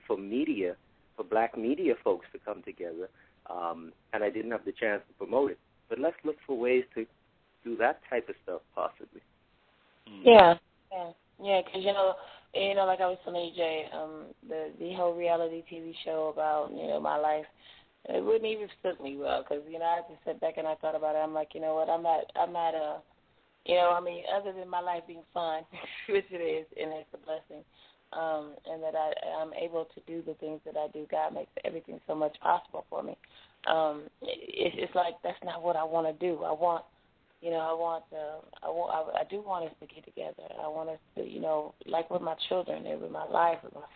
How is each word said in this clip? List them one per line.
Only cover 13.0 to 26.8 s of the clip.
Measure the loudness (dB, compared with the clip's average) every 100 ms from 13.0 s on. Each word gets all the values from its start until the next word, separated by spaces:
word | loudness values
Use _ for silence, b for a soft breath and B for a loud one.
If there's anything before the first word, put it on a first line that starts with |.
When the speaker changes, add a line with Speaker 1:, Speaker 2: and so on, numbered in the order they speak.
Speaker 2:
I | 0
was | -2
telling | -4 -4 -4
you, |
Jay, | -2 -2 -2 -6
um, | -8 -8 -10 -16 -18 -10
the, | -8 -8 -8
the | -8
whole | 0 0
reality | 2 2 2 0 -4 -10
T | -12
V | -12 -8
show | -4 -2 -2
about, | 0 0 0 -2
you | -4 -4
know, | -2
my | 0 0
life, | 2 0 -4 B B B B _ 2
it | 4
wouldn't | 6 4 4
even | -2 -6 -4
suit | -4 -2
me | -6 -4
well | 0 0
'cause, | 0 -4 -4
you | -2
know, |
I | 0 0 -2
just | -8
sat | -8 -2
back | -2 0
and | -2
I | -2
thought | -2
about | 0 0
it. | 2
I'm | 0
like, | -2 -4
"You | -4
know | -2
what? | 2 2
I'm | 2
not, | 4 2 0 -2
I'm | 0
not | 0 0
a, | 0 -2 -4 -10 _ _ _ _ _ 2
you |
know, | 6 6
I | 4
mean, | 0 -6 -2
other | -2 -2
than | -8 -6
my | -4
life | -2 -4 -6
being | -16 -10
fun, | -4 -2 -4 -6
<laughs> | -14 -12 -10 0
which | 0 0
it | -4
is, | -2 -2 -4 -8